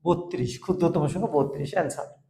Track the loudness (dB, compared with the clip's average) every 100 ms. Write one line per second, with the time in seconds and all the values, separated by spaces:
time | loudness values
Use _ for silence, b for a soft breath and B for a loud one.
0 | 2 0 0 -4 -4 -4 -2 2 4 4
1 | 0 0 0 2 0 -2 -2 0 -2 -4
2 | -10 -14